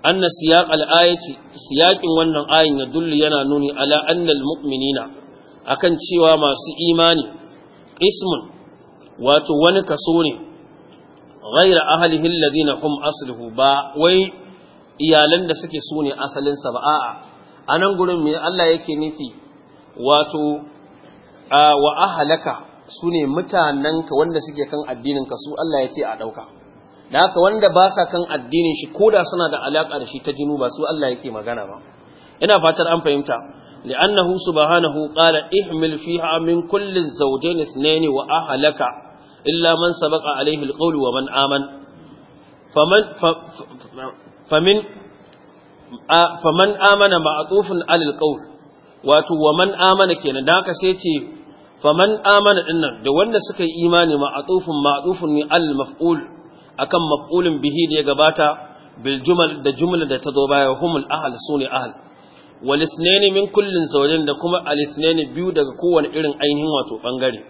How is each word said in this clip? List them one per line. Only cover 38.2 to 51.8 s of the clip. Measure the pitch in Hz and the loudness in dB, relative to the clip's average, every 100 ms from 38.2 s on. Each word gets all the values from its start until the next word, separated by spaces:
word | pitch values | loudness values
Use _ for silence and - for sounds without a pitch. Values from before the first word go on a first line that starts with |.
| 135 185 147 135 151 151 127 120 - - - - 143 | 0 -2 -2 0 0 0 -4 -6 -20 -20 -20 -6 -4
إلا | 165 165 165 | 0 2 2
من | 170 | 0
سبق | 170 156 156 151 | 0 -2 -2 -2
عليه | 135 143 151 | -2 -2 -2
القول | 135 139 165 151 | -6 -2 -2 0
ومن | 127 127 131 | -2 -2 -2
آمن." | 127 139 139 139 - - - - - - - - - _ | 0 0 0 -4 -14 -20 -20 -20 -20 -20 -20 -20 -20 _
فمن، | 151 156 202 214 - | 0 4 4 2 -2
ف-، | 165 160 - | -2 -2 -10
ف-، | - - 127 - - 131 - - _ - | -20 -20 -20 -20 -16 -16 -16 -20 _ 0
فمن، | 156 175 208 208 - - - - - - _ _ _ - 123 - | 2 4 2 0 -18 -20 -20 -20 -20 -20 _ _ _ -20 -20 0
a, | 165 170 131 | 2 2 2
فمن | 160 165 196 196 | 0 2 2 4
آمن | 196 202 202 180 | 4 6 4 2
معطوف | 156 151 151 196 185 180 165 | 0 -4 0 -2 0 -6 0
على | 165 | 0
القول. | 151 143 156 127 - - - _ _ _ | 0 0 -2 -2 -10 -20 -20 _ _ _
Wato, | 135 151 151 | 2 4 4
ومن | 165 156 151 190 | 2 2 4 0
آمن | 196 185 196 190 170 | 4 4 4 2 2
kenan. | 147 135 | -2 -2
Da | 135 180 | 2 0
haka | 185 | 0
sai | 165 185 | -2 -2
ce, | 185 175 151 120 - - - - _ | -2 -2 -4 -6 -16 -20 -20 -20 _